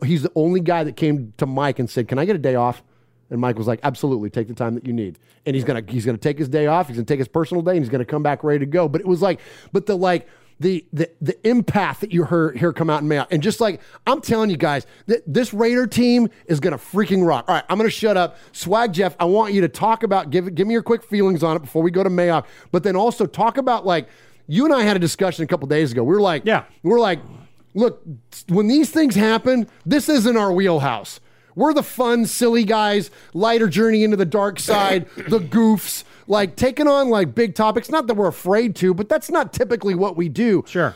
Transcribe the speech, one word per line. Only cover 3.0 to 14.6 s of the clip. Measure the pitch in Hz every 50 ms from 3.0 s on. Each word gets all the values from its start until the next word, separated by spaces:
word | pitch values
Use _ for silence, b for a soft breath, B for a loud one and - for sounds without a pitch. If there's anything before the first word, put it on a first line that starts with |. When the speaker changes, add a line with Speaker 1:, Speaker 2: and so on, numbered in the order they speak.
| _ _ _ _ _ -
Speaker 1:
And | 120 120
Mike | 127 127 117
was | 113 107
like, | 120 113 -
"Absolutely, | - 143 123 - - 139 131 107 104 101
take | - 123 113 117
the | 117
time | 113 120 117 117
that | 120 -
you | 127
need." | 117 117 104 92 80 _ b b b b b
And | 151 135
he's | 135 117
gonna, | - 131 113 92
he's | 90 127 120 107
gonna | 127 113
take | 104 - 151 147
his | 147 156 127
day | 139 151 151
off, | 147 160 180 180 135
he's | 117
gonna | 117 113
take | - 147 131
his | 131 -
personal | - 165 160 - 180 175 165
day, | 180
and | 185 170
he's | 135 113
gonna | 135 127 120
come | - 151 151
back | 147 147 139 - -
ready | 151 147 143
to | 139
go. | 139 151 180 170 147
But | 139 165
it | 208
was | 185 180 156
like, | 190 190 160 - B B B B B B
but | - 202 202
the, | - 202
like, | 175 190 180 175 160 - b b b b b b b
the, | 143 185 185 156 - -
the, | - 147 165 - _ -
the | 151 139 - - -
empath | 220 247 240 185 - - 208 180 147 131 -
that | 202 220
you | 170 175 160
hear, | - 175 170 160 156
hear | - - 170 170 131
come | - 165 160
out | 151 147
in | 151
Mayock, | 151 151 143 127 -
and | 175 151
just | 143 214 202 -
like, | 233 208 165 - B B B B B
I'm | 233 269 330
telling | - - 233 220 220 208
you | 175
guys, | 131